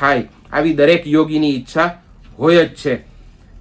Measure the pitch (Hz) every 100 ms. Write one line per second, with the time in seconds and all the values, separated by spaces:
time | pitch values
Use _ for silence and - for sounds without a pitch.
0 | 139 127 113 _ - 139 160 143 147 170
1 | 147 156 156 156 151 131 - 160 175 -
2 | _ - - - 147 170 156 - 147 120
3 | - - - - - -